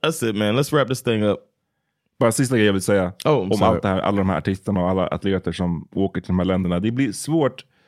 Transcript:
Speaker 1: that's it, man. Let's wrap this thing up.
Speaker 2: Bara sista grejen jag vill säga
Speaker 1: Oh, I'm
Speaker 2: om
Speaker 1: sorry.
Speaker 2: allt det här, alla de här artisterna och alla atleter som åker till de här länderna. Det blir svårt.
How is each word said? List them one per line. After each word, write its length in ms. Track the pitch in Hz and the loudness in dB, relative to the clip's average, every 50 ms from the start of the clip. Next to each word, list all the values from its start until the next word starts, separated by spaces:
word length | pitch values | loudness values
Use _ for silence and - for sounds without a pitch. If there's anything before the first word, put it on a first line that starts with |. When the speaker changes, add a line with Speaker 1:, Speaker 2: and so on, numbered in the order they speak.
Speaker 1:
that's 200 | - 160 160 - 120 113 | -2 -2 -2 -2 -2 -2
it, 60 | 101 | -2
man. 200 | 104 104 104 110 | 0 0 0 0
Let's 160 | 131 147 - | 0 0 0
wrap 160 | 151 147 131 - | 0 0 0 0
this 140 | 131 - | -4 -4
thing 200 | - 123 113 107 107 | -2 -2 0 2 2
up. 140 | 104 98 - - _ _ _ _ _ _ _ _ _ _ _ _ _ _ - | 0 0 -2 -6 _ _ _ _ _ _ _ _ _ _ _ _ _ _ 0
Speaker 2:
Bara 120 | 123 113 | 2 2
sista 220 | 110 - 135 120 131 | 2 2 0 2 2
grejen 120 | 113 107 | 4 4
jag 60 | 104 | 4
vill 100 | 98 95 | 2 2
säga 300 | - - 101 98 92 90 - - - | 2 2 2 2 2 0 -4 -4 -2
Speaker 1:
Oh, 60 | 147 | 0
I'm 120 | 151 120 | 0 0
Speaker 2:
om 100 | 92 98 | 0 0
Speaker 1:
sorry. 160 | 107 101 92 110 | 0 2 2 2
Speaker 2:
allt 140 | 110 - | 2 2
det 60 | - 101 | 0 0
här, 100 | 95 95 | 0 0
alla 160 | - 95 101 101 | 0 0 0 0
de 100 | 92 98 | 0 0
här 80 | 90 78 | 0 0
artisterna 420 | - 101 95 - - 110 101 92 | -2 -2 -4 -4 -4 -4 -2 0
och 100 | 87 90 | 0 0
alla 160 | 92 92 90 | 0 0 0
atleter 460 | - - 87 - 98 98 92 - 90 | -2 -2 -4 -2 -2 -2 -2 -2 -4
som 360 | 87 - 90 87 87 76 - - | -4 -2 -2 -2 -4 -4 -8 -6
åker 280 | - 98 98 95 - 90 | -4 -2 -2 -2 -2 -4
till 60 | - - | -4 -2
de 100 | 90 90 | 0 0
här 80 | 87 | 2
länderna. 340 | 92 92 92 92 87 87 87 | 2 0 0 0 -2 -2 -2
Det 100 | 101 113 | -2 -2
blir 220 | 120 131 135 143 | -2 -2 -2 -2
svårt. 520 | 143 - - 147 160 165 143 127 - - - _ _ _ _ | -4 -6 -4 -2 0 0 0 0 -2 -6 -14 _ _ _ _